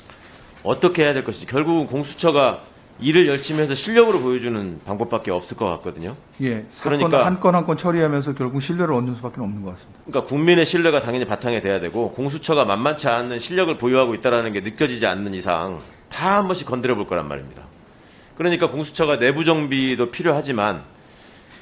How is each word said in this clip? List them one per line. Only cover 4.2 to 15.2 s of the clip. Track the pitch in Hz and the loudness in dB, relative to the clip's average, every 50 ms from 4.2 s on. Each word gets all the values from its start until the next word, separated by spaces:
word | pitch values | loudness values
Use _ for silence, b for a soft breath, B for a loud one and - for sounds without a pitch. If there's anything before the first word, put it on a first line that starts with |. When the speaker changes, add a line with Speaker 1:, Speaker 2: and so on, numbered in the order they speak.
Speaker 1:
보여주는 | 127 127 127 127 127 120 117 107 101 92 85 76 - | 2 2 0 0 0 -2 -2 -2 -4 -6 -8 -10 -8
방법밖에 | - 98 101 117 117 - 110 - 104 92 | -6 -4 -4 -4 -2 -2 -2 -2 0 -2
없을 | 87 - - - | -2 -2 -4 -6
것 | - 113 98 | -4 -2 -2
같거든요. | 85 80 - 90 78 80 82 90 123 - - - - - | -2 -4 -6 -10 -10 -8 -10 -10 -10 -12 -16 -18 -10 -6
Speaker 2:
예, | 139 131 120 110 104 - | -4 -4 -4 -4 -6 -12
사건 | - - - 139 143 147 | -14 -6 -4 -2 0 2
Speaker 1:
그러니까 | 151 165 143 139 123 | 2 4 4 4 4
Speaker 2:
한 | 175 185 185 | 4 2 2
건 | - 185 180 | 2 4 4
한 | 180 160 | 4 2
건 | 175 160 | 0 -2
처리하면서 | 151 - 180 170 170 160 156 147 143 139 147 135 | 0 0 0 2 2 2 2 2 0 -2 -2 -4
결국 | 139 135 127 123 139 135 | -4 -4 -4 -2 -4 -4
신뢰를 | - 170 175 180 160 147 | -2 -2 -2 0 0 0
얻는 | 120 120 127 123 | 0 0 -2 -4
수밖에 | 110 117 120 - - | -6 -8 -10 -8 -8
없는 | 123 98 104 107 98 | -6 -6 -6 -6 -8
것 | 95 90 | -10 -12
같습니다. | - - - - - - | -14 -16 -20 -20 -20 -12
Speaker 1:
그러니까 | - - 131 127 - | -4 -2 -2 -2 -2
국민의 | 131 143 156 170 175 170 165 | -2 0 4 4 6 6 4
신뢰가 | 156 - 170 170 165 147 143 | 4 2 2 4 4 4 2
당연히 | 113 117 120 127 123 | 2 0 -2 -2 -2
바탕에 | 104 107 98 - 123 120 110 | -2 -4 -4 -2 -2 -2 0
돼야 | 101 98 98 95 | 0 0 0 0
되고, | 87 85 80 110 117 101 - | -2 -2 -2 -2 -2 -2 -2
공수처가 | - 135 139 139 156 - - 160 147 131 | -4 -4 -4 -4 -4 -2 0 2 2 4
만만치 | 104 98 104 120 143 151 147 - 135 | 2 2 0 0 -2 -2 -2 -2 0
않은 | 117 117 120 123 123 117 | 0 0 -2 -4 -6 -8
실력을 | 117 - 175 180 185 165 151 - | -8 -4 -2 0 0 0 0 -2
보유하고 | 117 123 127 131 131 120 113 | 0 2 4 4 4 2 2
있다라는 | 104 - 131 120 120 117 113 104 | 0 0 2 2 2 0 0 -4
게 | 101 | -4
느껴지지 | 95 107 113 - 156 139 123 117 113 | -6 -6 -2 0 0 0 0 0 0
않는 | 101 92 95 | 0 0 0